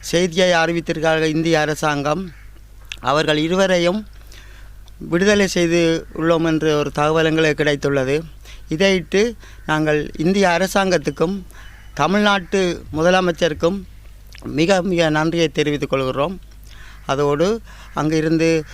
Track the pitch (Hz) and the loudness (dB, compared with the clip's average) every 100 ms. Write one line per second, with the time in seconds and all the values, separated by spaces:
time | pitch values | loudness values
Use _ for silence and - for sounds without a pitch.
0 | - 165 180 160 185 170 165 170 160 160 | -2 0 0 2 4 4 2 0 -2 -2
1 | 160 160 160 165 165 160 151 156 156 147 | 2 2 2 0 2 2 2 0 -2 0
2 | 143 156 185 - - - - - - - | 0 -2 -4 -14 -20 -20 -20 -20 -18 -8
3 | 123 147 156 151 160 185 190 180 170 202 | 0 0 2 0 0 2 2 2 2 0
4 | 214 - - - - - - - - - | -6 -18 -20 -20 -20 -20 -20 -20 -20 -16
5 | 160 165 196 208 196 - 170 170 165 165 | -4 0 2 2 2 2 2 2 2 0
6 | - - 160 165 165 160 156 147 147 139 | -4 -4 0 2 2 0 2 0 0 0
7 | 147 160 160 160 160 147 151 143 143 139 | 0 2 2 2 2 2 0 0 0 0
8 | 131 147 160 - - - - 160 196 190 | 0 -2 -4 -16 -20 -20 -8 0 2 2
9 | 156 190 226 226 - - - 156 151 151 | 0 0 0 -2 -18 -16 -4 0 2 0
10 | 147 - 156 196 190 170 185 202 190 180 | -2 -2 0 2 2 2 0 0 2 0
11 | 143 143 170 196 180 - - - - - | -2 -2 -2 -2 -10 -18 -20 -20 -18 -2
12 | 151 202 208 202 170 196 185 160 - 147 | 0 2 2 2 0 0 0 -2 -8 0
13 | 165 185 180 170 170 151 165 196 185 - | 2 4 2 0 -2 0 -2 -2 -10 -18
14 | - - - - - 131 165 190 180 170 | -20 -20 -20 -16 -8 -2 2 2 2 2
15 | 165 151 160 170 160 143 151 147 135 139 | 2 2 0 0 0 0 0 0 -2 -2
16 | 131 127 147 196 - - - - - - | -2 -2 -4 -4 -14 -20 -20 -20 -20 -20
17 | - 135 143 143 175 226 - - - - | -4 0 2 2 2 0 -6 -20 -12 -4
18 | 147 160 156 160 165 160 151 | 0 0 0 2 2 0 -2